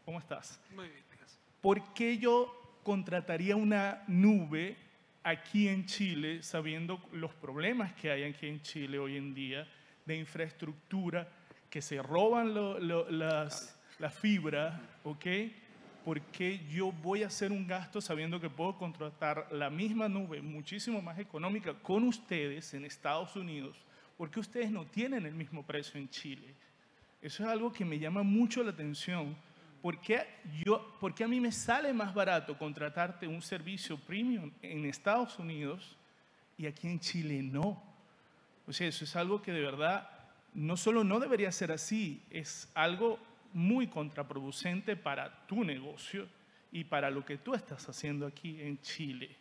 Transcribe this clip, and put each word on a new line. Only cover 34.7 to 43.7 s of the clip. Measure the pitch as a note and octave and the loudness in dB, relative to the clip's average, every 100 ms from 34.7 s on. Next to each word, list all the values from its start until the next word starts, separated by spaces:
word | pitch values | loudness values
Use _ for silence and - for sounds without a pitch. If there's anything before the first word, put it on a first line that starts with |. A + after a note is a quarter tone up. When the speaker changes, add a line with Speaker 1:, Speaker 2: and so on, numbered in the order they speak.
| D#3 D3 | -4 -4
Speaker 1:
Estados | C#3 - A3+ A#3 - | 0 2 2 2 -4
Unidos | E3+ D#3 C#3+ F3 - - _ _ _ _ _ - | -8 -4 -6 -6 -12 -20 _ _ _ _ _ -8
y | D3+ | -8
aquí | D3+ E3+ | -6 -4
en | F3 | -2
Chile | - F3 D#3 C#3 | -2 -2 0 -2
no? | C3 C3+ F#3 G3+ - - - - _ _ _ _ - | 0 0 0 -2 -10 -20 -20 -20 _ _ _ _ -8
O | |
sea, | C#3+ F3 | -2 -2
eso | D#3 | -2
es | D3+ F3 | -4 -2
algo | F3 G#3 | 0 0
que | G#3 | 0
de | E3+ | 0
verdad | C#3+ C3 D#3 G3 - - - - _ | 0 2 2 2 -4 -18 -20 -20 _
no | - D3+ F3 | -4 -2 2
solo | A3 A3+ | 4 6
no | G#3 G#3 | 6 4
debería | C#4 A#3 G3 | 4 4 2
ser | F3 F3 | 0 -2
así, | D#3+ - A3 F#3+ C#3 - | -2 0 0 0 -4 -8
es | E3 D3 - - - | -10 -8 -12 -6 2
algo | D#3+ F3+ A3+ A3+ - - - | 4 4 2 2 -6 -20 -6
muy | F#3+ F3 | 2 6